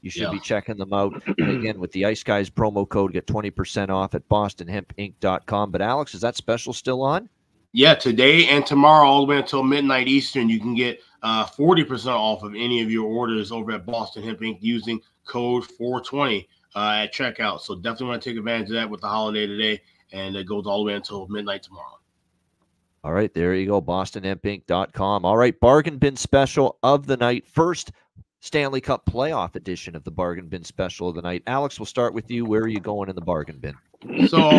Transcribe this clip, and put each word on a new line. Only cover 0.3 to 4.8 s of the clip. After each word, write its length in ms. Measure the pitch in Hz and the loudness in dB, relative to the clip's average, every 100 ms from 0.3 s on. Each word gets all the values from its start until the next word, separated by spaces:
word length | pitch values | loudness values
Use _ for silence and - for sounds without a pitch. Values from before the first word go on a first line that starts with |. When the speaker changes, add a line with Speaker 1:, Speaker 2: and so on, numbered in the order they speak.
Speaker 1:
be 80 | 98 | -6
checking 360 | - 107 - 104 | -4 -4 -4 -8
them 160 | 95 | -4
out. 300 | 101 98 - - | 0 0 -2 -8
Speaker 2:
<clears throat> 100 | 202 | 0
Speaker 1:
And 140 | 151 | 0
again, 280 | 135 110 101 | 0 -4 -6
with 120 | 90 | -8
the 140 | 92 101 | -2 0
Ice 180 | 110 | 0
Guys 260 | - 104 98 | 0 0 0
promo 400 | - 110 101 98 | 0 0 0 0
code, 240 | 107 98 | 0 0
get 140 | 90 - | -2 -4
twenty 240 | 107 104 | -4 -4
percent 400 | 95 95 - 98 | -6 -6 -4 -2
off 240 | 95 95 76 | -2 -2 -4
at 120 | - | 0
boston 400 | 104 104 - 85 | 0 0 -4 -8
hemp 240 | 101 | -8